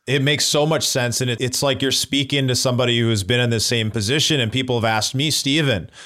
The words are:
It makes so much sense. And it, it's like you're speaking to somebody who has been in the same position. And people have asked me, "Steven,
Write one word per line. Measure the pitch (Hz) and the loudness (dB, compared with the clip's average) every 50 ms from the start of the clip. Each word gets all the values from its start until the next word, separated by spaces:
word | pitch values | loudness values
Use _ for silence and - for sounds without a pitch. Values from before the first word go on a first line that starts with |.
| - | -4
It | 123 135 143 | -2 0 2
makes | 135 147 151 - - | 2 2 2 0 0
so | - - 147 147 | 0 2 2 2
much | 160 160 139 - | 2 2 0 0
sense. | - - 135 120 120 113 - | 0 0 0 0 0 -2 -2
And | 131 123 | -2 -2
it, | 117 - | -2 -2
it's | 131 123 - - 143 | -2 -2 -2 0 0
like | 139 131 - | 0 0 0
you're | 139 131 | 0 0
speaking | 117 - - - 135 139 135 131 143 139 135 127 | 0 -2 -2 -2 -2 -2 0 0 0 0 0 0
to | 123 | 0
somebody | - - 131 127 120 123 120 117 117 | 0 0 0 0 2 2 2 2 2
who | 117 117 | 2 2
has | 113 101 95 | 0 0 0
been | 92 123 123 | 0 0 0
in | 123 117 | 2 2
the | 117 107 | 0 0
same | - - 120 113 110 107 | 0 0 0 0 -2 -2
position. | - 117 98 107 143 156 - - 156 135 | -2 -2 -2 0 0 0 2 0 0 0
And | 117 110 | 0 0
people | 127 131 131 131 123 | -2 -2 -2 0 0
have | 117 110 | 0 0
asked | 113 110 110 107 - - | 0 0 0 -2 -2 -2
me, | 131 147 156 | -2 -2 0
"Steven, | 123 - - 135 139 165 151 135 113 90 73 - - - - | -2 -2 0 0 2 2 2 2 0 0 -4 -8 -16 -20 -20